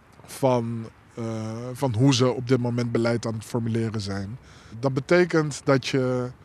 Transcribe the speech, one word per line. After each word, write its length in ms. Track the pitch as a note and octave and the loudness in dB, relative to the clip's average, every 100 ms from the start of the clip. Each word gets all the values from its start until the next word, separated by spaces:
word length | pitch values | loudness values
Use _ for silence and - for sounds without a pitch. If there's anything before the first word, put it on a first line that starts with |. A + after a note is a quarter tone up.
| _ - - | _ -20 -18
van, 640 | - C3+ B2 A#2 A#2 A2+ - _ - | -2 2 2 0 -6 -10 -16 _ -10
eh, 80 | A2+ A2+ A2 A2+ B2 | -6 -6 -6 -8 -10
van 200 | B2+ C#3 G#2+ | -4 -2 4
hoe 180 | C#3 | 4
ze 180 | B2 B2+ | 6 4
op 140 | A#2+ A#2+ | 2 2
dit 120 | B2+ | 2
moment 320 | A#2+ A#2+ A#2+ | 2 -2 0
beleid 340 | A#2+ A#2 A#2+ A#2 | 0 2 0 -2
aan 80 | |
het 120 | A2 - | -6 -6
formuleren 560 | B2 A#2 A2+ A2+ G#2+ | -4 -2 -2 -2 -4
zijn. 360 | G2 G2 G2 B2+ - - - A2+ | -4 -6 -8 -12 -16 -20 -20 -6
Dat 140 | C3+ | -2
betekent 680 | C3 C3+ F3 F3+ E3 D3+ C3 | -2 4 4 6 2 0 -2
dat 240 | - C3+ - | 2 2 2
je, 420 | C#3 B2+ B2+ B2 B2+ | 0 0 -2 -4 -8